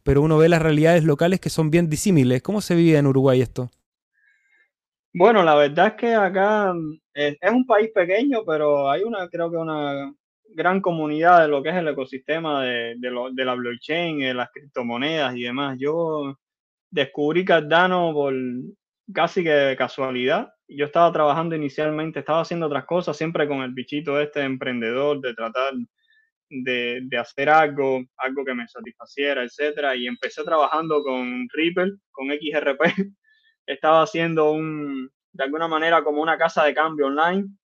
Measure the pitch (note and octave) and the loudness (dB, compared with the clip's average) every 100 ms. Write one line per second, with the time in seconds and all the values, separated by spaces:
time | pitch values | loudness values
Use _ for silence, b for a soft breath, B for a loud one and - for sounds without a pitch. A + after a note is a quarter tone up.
0 | - C#3 D#3 D#3 E3 E3+ D#3+ D3 D#3+ F3 | 4 2 4 6 6 6 4 4 6 6
1 | D#3 C#3+ E3 F#3 D3+ - D#3 E3 E3+ D3+ | 4 2 2 0 -2 -2 2 2 2 0
2 | G#3+ E3 B2 B2+ - G#3 - E3+ E3+ D3 | 4 4 4 2 0 -4 0 4 6 6
3 | C#3+ C3+ C3+ B2+ A#2+ - B2 _ _ _ | 4 4 4 4 0 -4 -10 _ _ _
4 | _ _ _ _ _ _ _ _ _ _ | _ _ _ _ _ _ _ _ _ _
5 | _ F3 G3 A3 E3 D3 C#3+ D3+ G3+ G#3+ | _ 4 6 6 6 6 4 4 2 2
6 | A#3 A3+ G3 F#3+ G3 G#3+ G3 F3 D#3 D#3+ | 0 2 0 0 0 2 0 -2 -8 -10
7 | _ C#3+ D3 D3 F#3 B3 B3+ G#3 A3 G#3 | _ -4 -4 0 0 0 2 2 2 0
8 | F3 G3 C#4 A#3+ G3 D#3 D3+ C#3+ C#3 D3 | 0 0 0 -2 -2 0 2 2 0 0
9 | G#3+ G#3+ F3 E3+ E3+ E3+ D#3+ D#3 D3 C#3+ | -2 -6 -8 -6 -4 -4 -4 -4 -4 -6
10 | C#3 D3 _ _ _ D#3+ E3 F#3+ F#3+ E3 | -10 -16 _ _ _ -2 0 0 0 -2
11 | D3+ D3+ E3+ F3 D#3 C#3+ C#3 F3+ D#3+ C3+ | -2 2 6 6 6 2 0 -2 -4 -4
12 | C3 C3 - D#3+ D#3+ C#3+ B2+ A#2+ A#2 A#2+ | -8 -10 -6 -4 -2 -2 -2 -4 -6 -8
13 | B2 B2 B2+ B2+ B2+ B2 A#2+ A#2 - D#3+ | -8 -6 -8 -4 -4 -2 -6 -10 -6 -4
14 | E3+ D3+ C3 B2+ A#2+ - - - A#2+ A#2 | -4 -4 -4 -4 -6 -10 -10 -8 -6 -4
15 | C#3+ D#3+ C3+ B2 A#2+ B2+ C#3+ B2+ C#3 D#3+ | -4 -2 -4 -4 -8 -6 -6 -4 -4 -4
16 | E3 D3+ C#3 C#3 _ _ _ _ _ D#3 | -4 -6 -8 -12 _ _ _ _ _ -4
17 | C3 - D3 E3+ F#3+ E3+ D3+ E3 F#3 F3+ | -4 -2 0 0 2 2 4 2 4 2
18 | E3+ D3 C#3 C3 B2+ B2 D3+ - _ _ | 0 0 -2 -2 -6 -8 -12 -18 _ _
19 | - F#3+ E3+ G3 E3 D3 C#3 C3 B2+ - | -10 -2 -2 0 2 4 2 0 -4 -4
20 | C3 B2+ B2+ E3 B3+ _ _ C#3+ C#3+ - | -4 -2 0 0 -4 _ _ -6 -2 4
21 | E3+ E3 D3+ D3+ E3 D#3+ D3 D3 D3+ D3+ | 4 4 2 2 -2 -4 -6 -4 -4 -2
22 | D#3+ D#3 C#3 D#3+ D#3+ E3+ D#3+ C#3 - F3 | -6 -8 -2 -2 -2 -4 -2 -4 -2 -4
23 | F3 D3 D#3+ E3+ D3 C3+ B2+ B2+ B2 D3 | -2 -6 -4 -2 -2 -2 -6 -10 -8 -8
24 | D#3 C#3+ D3 D3 C3+ C3 C3+ B2 A2+ B2 | -4 -2 -2 -4 -4 -4 -6 -4 -4 -2
25 | D3 C#3+ B2+ A2+ A2+ B2+ C3+ C3 A#2+ _ | -2 -2 -6 -6 -6 -4 -4 -4 -12 _
26 | _ _ _ _ _ C3 B2+ B2 A#2+ B2 | _ _ _ _ _ -10 -6 -4 -4 -6
27 | C3 B2 A#2+ - C#3 D#3 D#3 C#3+ C3+ C3 | -6 -6 -6 -4 4 4 4 0 -2 -2
28 | B2+ - C3 C#3 C3 B2 A#2 B2 A2+ _ | -6 -8 -6 -6 -6 -8 -10 -16 -20 _
29 | A#2 - C#3+ C3+ B2 - D3+ D3+ C#3+ B2+ | -16 -4 -2 -2 -6 -4 -4 -2 -4 -4
30 | B2 B2 B2 - D3+ D#3+ C#3 D#3 E3 D3+ | -6 -6 -8 -8 -2 2 2 0 0 -2
31 | C#3+ B2+ B2 B2 B2 D3+ E3 F3+ F#3 G3+ | -2 -4 -6 -8 -8 -2 -2 0 -4 -4
32 | _ - C3+ D3 D#3 D3+ D3 C#3 E3 - | _ -12 -8 -6 -4 -2 -2 0 0 0
33 | G3+ _ _ _ _ _ - C#3 D#3 D#3+ | -6 _ _ _ _ _ -12 -2 4 4
34 | D3+ E3 E3 D#3+ D3+ D#3 D#3 D3+ C#3+ C3+ | 4 0 -2 2 2 0 -4 -6 -8 -8
35 | C3 _ _ - C3+ D3+ E3 D#3 D#3+ E3+ | -12 _ _ -8 -6 -4 -2 0 2 2
36 | D3+ D3 D#3+ D3+ E3 E3+ D3+ C#3 D#3+ D3+ | 2 -2 0 0 0 2 2 2 -2 0
37 | C#3 C#3+ E3 F#3+ G3 - | -2 2 0 0 -6 -12